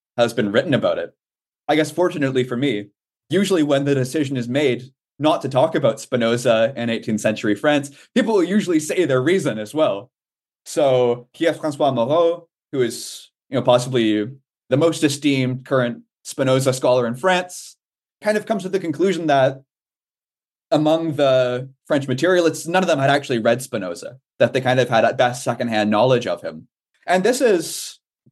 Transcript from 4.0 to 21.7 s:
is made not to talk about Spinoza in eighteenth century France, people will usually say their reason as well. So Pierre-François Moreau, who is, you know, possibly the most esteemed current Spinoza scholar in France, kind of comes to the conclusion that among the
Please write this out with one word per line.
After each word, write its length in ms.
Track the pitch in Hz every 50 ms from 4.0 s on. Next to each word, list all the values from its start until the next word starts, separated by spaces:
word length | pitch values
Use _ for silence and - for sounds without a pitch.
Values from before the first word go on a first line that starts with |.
| 123 - - 156 143 135 139
is 100 | 127 117
made 440 | 120 123 143 151 131 120 123 131 - _ _ _ _ _ -
not 220 | 143 156 170 -
to 80 | - 127
talk 260 | 135 127 147 160 -
about 260 | 160 139 113 110 -
Spinoza 760 | - - 135 120 117 113 117 120 131 127 113 110 113 113 -
in 140 | - 117 117
eighteenth 320 | 117 110 - 120 110 104 -
century 320 | 110 107 104 - 107 104
France, 360 | - - 151 147 143 139 139 - - - _ _
people 200 | 240 190 208 220
will 100 | 196 165
usually 360 | 175 196 214 170 175 175 156
say 260 | 156 - 180 185 175
their 160 | 139 135 127 127
reason 360 | 156 185 190 143 143 110 107
as 140 | 107 104 -
well. 380 | 151 156 123 98 101 - - _ _ _ _ _ _ _ _ _ _ _
So 640 | - - 165 147 139 127 127 123 120 120 120 - _ _
Pierre-François 600 | - 165 170 - - - 156 139 139 151 139 127
Moreau, 520 | 120 117 127 151 175 170 170 170 170 - _ _ _ _ _ -
who 100 | 135 123
is, 480 | 113 - - - - - - - - _ _ _ _
you 60 | 139
know, 80 | 127 117
possibly 680 | 131 123 123 131 135 127 123 113 110 107 107 104 123 135 - _ _ _ _ _ -
the 80 | 127
most 260 | 139 160 170 160 - 160
esteemed 640 | 147 135 - - 147 139 135 127 127 127 131 -
current 380 | - 143 131 123 120 117 - - _ _ _ _
Spinoza 500 | - - - 135 131 131 135 131 160 -
scholar 320 | 131 - 131 127 127 120
in 80 | 117 120
France, 600 | - - 185 180 180 180 180 - - - - - _ _ _ _ _ _ _ _ _ -
kind 140 | 208 214
of 100 | 214 208
comes 160 | - 220 196 185
to 60 | 185
the 100 | 190 185
conclusion 480 | 165 165 143 135 175 196 180 160 170
that 360 | 151 139 135 131 135 139 - - _ _ _ _ _ _ _ _ _ _ _ _ _ _ _ _ _ _ _ _ _
among 440 | 165 151 151 151 160 165 165 165 143
the 540 | 143 143 135 131 131 127 123 123 123 135 -